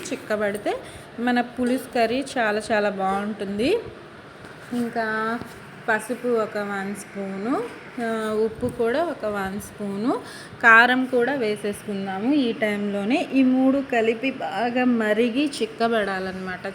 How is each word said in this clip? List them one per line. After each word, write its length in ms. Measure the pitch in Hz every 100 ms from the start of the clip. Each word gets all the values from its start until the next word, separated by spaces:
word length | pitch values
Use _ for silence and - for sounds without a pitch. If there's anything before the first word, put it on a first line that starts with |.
| -
చిక్కబడితే 640 | 262 - 214 208 202 311 494 - - - -
మన 220 | 240 240
పులుసు 520 | 240 - 240 254 - 254
కర్రీ 260 | 226 254 277 262
చాలా 240 | 220 208 220
చాలా 180 | 214 208
బాగుంటుంది. 840 | 190 190 196 208 208 196 202 262 453 - - - - - - - - -
ఇంకా 680 | 240 233 233 220 220 220 240 - - - - -
పసుపు 380 | 214 220 240 247
ఒక 300 | 226 214 208
వన్ 380 | 202 196 196 208
స్పూను, 920 | - 202 196 196 214 330 466 - - - 226
ఆ, 40 | 226 220 214 220
ఉప్పు 220 | 220 247 -
కూడా 260 | 226 262
ఒక 220 | 339 269 214
వన్ 340 | 202 190 202
స్పూను, 540 | - - 202 196 233 453 - - - -
కారం 420 | 240 226 240 254 254
కూడా 280 | 254 233 285
వేసేసుకుందాము 960 | 214 208 208 202 - 196 196 190 226
ఈ 200 | 294 240
టైంలోనే. 760 | 208 214 208 208 202 202 294 277
ఈ 100 | 269
మూడు 400 | 254 254 262 277 269
కలిపి 400 | 240 220 233 269
బాగా 520 | 247 165 185 240 240 254
మరిగి 600 | 240 214 214 240 233 294 -
చిక్కబడాలన్నమాట 1040 | 220 - 233 226 196 190 190 185 185 180 196